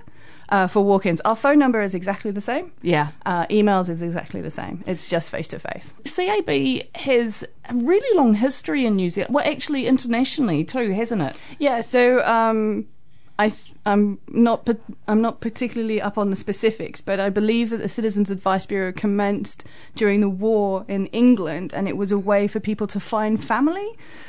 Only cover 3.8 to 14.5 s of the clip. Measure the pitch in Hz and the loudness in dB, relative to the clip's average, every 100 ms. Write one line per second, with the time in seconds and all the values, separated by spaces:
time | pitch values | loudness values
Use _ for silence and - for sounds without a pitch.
3.8 | 180 165 170 170 - - 160 - - - | 0 -2 -4 -6 -6 -8 -8 -8 -10 -8
4.8 | - 175 - 170 165 - - - - - | -6 -6 -2 -4 -4 -8 -8 -10 -10 -12
5.8 | - - - - 359 415 339 285 269 247 | -12 -14 -6 -2 0 0 0 0 2 -2
6.8 | - - - 247 233 208 - - - 247 | -6 -8 0 2 2 -4 -10 -14 -6 -2
7.8 | 240 381 539 381 254 208 262 262 - 302 | 2 2 4 4 6 4 2 0 -2 0
8.8 | 240 202 180 175 - 277 - 302 - 285 | 2 2 0 -2 0 0 0 -2 -2 -2
9.8 | 247 262 240 233 269 - 240 151 170 254 | 2 2 2 0 0 0 0 0 0 -2
10.8 | 226 190 233 226 139 - - - 285 233 | 0 0 0 -2 -2 -6 -14 -2 0 0
11.8 | 226 254 247 247 - 226 226 220 214 208 | 2 4 6 6 4 4 4 2 0 -2
12.8 | 226 - - - - - 214 - - - | -6 -14 -16 -16 -10 0 0 0 -10 -8
13.8 | - 202 208 196 - - 233 | 2 4 4 0 -4 4 4